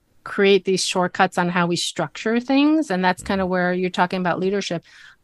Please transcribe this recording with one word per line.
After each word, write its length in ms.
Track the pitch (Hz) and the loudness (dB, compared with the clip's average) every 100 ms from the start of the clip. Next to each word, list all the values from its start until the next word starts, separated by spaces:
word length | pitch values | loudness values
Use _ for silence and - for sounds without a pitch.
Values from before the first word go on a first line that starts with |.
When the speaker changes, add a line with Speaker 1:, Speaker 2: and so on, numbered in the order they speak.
| _ _ | _ _
Speaker 1:
create 400 | - - 196 196 | -12 0 4 4
these 200 | 190 185 | 2 -2
shortcuts 520 | - 190 180 - 190 - | -2 -2 -2 0 0 2
on 100 | 180 | -2
how 180 | 180 175 | 0 0
we 100 | 175 | -2
structure 640 | - - 156 - 220 233 | -4 -6 -8 -4 -2 -2
things. 500 | 240 269 294 311 311 | 0 2 4 2 0
And 140 | 185 | 0
that's 180 | 185 180 | 0 0
kind 180 | - 196 | -2 -2
of 60 | 185 | 0
Speaker 2:
Mm-hmm. 40 | |
Speaker 1:
where 200 | 185 180 | 0 0
you're 160 | 180 180 | 0 -2
talking 300 | 180 180 190 | 0 0 0
about 200 | 180 165 | -2 0
leadership. 440 | 185 202 - 165 _ - - _ | -2 -2 -4 -8 _ -20 -20 _